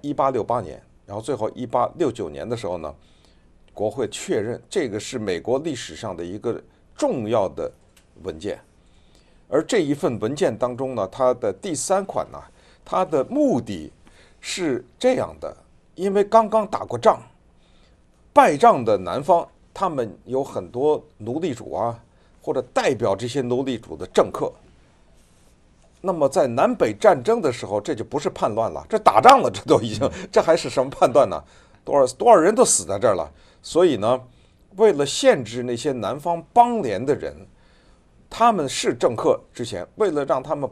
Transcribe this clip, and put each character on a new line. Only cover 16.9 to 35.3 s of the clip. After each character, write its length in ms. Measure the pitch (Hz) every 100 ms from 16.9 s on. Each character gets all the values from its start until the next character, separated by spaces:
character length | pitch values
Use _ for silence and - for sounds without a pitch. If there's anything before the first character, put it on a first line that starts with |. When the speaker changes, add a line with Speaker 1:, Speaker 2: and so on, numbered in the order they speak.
| 240
Speaker 1:
仗， 240 | 226 165 - _ _ _ _ _ _ _ _ _ _
败 240 | - 254 147
仗 300 | 233 170 113
的 120 | 101
南 240 | 90 104
方， 240 | 147 170 - _ _
他 160 | - 190
们 280 | 143 113 85
有 180 | - 127
很 280 | 135 123 90
多 340 | 120 147 131 - -
奴 220 | 107 139
隶 140 | 170
主 200 | 113 -
啊， 260 | 76 117 120 - _ _ _
或 120 | -
者 80 | 135 -
代 200 | - 214
表 200 | 120 110
这 140 | 98 120
些 140 | 139
奴 220 | 120 123
隶 140 | 135 117
主 200 | - 78
的 100 | 90
政 180 | - 117
客。 220 | - 151 - _ _ _ _ _ _ _ _ _ _ _ _ _ _
那 120 | 185
么 160 | 170 139
在 180 | - 139
南 260 | 117 202
北 200 | 233 131
战 280 | 107 214 156
争 200 | 120 233
的 100 | 156
时 140 | 117 95
候， 160 | 104
这 120 | 104
就 120 | 143 -
不 120 | 123
是 120 | 196
叛 240 | - 151 107
乱 160 | 110
了， 140 | 76 71
这 100 | 220
打 200 | - 208
仗 220 | 240 269
了， 100 | -
这 100 | - -
都 160 | 135
已 140 | 113 107
经， 120 | 123
Speaker 2:
嗯。 220 | - -
Speaker 1:
这 100 | 220
还 140 | 170 160
是 140 | 143
什 120 | 135
么 80 | 131
叛 220 | - 147
乱 160 | 139 117
呢？ 160 | 78 - - _ _
多 140 | - 143
少， 60 | 127
多 160 | - 220
少 80 | 208
人 180 | 165 226
都 80 |
死 220 | 233 - 82
在 120 | 98
这 80 | 113
儿 100 | 92
了。 140 | 73 - - _
所 240 | - 156 180
以 120 | 120
呢， 240 | 104 127 123 _ _ _ _ 190
为 160 | 214
了 120 | 143 139
限 380 | - 269